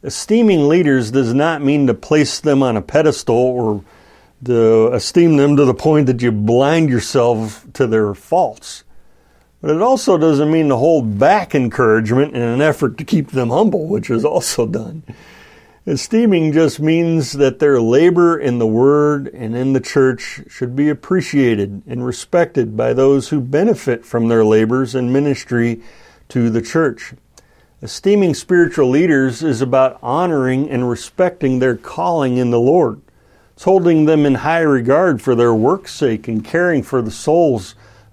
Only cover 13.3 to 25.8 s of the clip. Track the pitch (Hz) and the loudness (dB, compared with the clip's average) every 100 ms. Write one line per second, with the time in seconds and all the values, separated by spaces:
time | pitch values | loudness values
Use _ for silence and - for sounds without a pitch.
13.3 | 131 117 131 214 190 156 208 - 117 135 | -4 -2 0 0 -2 -4 -6 -4 -2 -2
14.3 | 170 - - 113 - 110 160 - - - | -2 -4 -4 -4 -4 -8 -16 -18 -20 -20
15.3 | - - - _ _ - 151 - 220 233 | -20 -20 -20 _ _ -8 -6 -2 0 2
16.3 | 180 160 151 160 - 156 165 170 165 131 | 2 2 2 0 0 -2 0 0 -2 -2
17.3 | 139 135 123 147 135 113 127 170 175 170 | 0 -2 2 2 2 2 4 4 4 2
18.3 | 165 135 120 113 110 131 147 147 147 135 | 2 -2 -2 0 2 2 4 2 -2 -6
19.3 | - 117 120 131 135 127 - 131 123 - | -12 -8 -4 -2 -2 -2 2 2 0 -10
20.3 | - 135 - 123 131 147 147 - 185 147 | -16 -20 -10 -8 -2 -2 -2 -2 -4 -2
21.3 | 147 127 110 98 98 - 120 123 123 - | 0 2 0 -2 -6 -12 -10 -8 -10 -4
22.3 | 175 175 - 117 107 120 123 135 139 131 | -2 0 -2 -4 -2 -2 2 2 2 0
23.3 | 151 127 147 202 190 - 117 - 120 113 | -6 -2 -2 0 -2 -4 -6 -4 -4 0
24.3 | 117 110 110 110 127 131 127 123 131 143 | 2 4 4 2 0 -2 -4 -2 0 0
25.3 | 135 - 120 117 113 | -4 -4 -2 -2 -4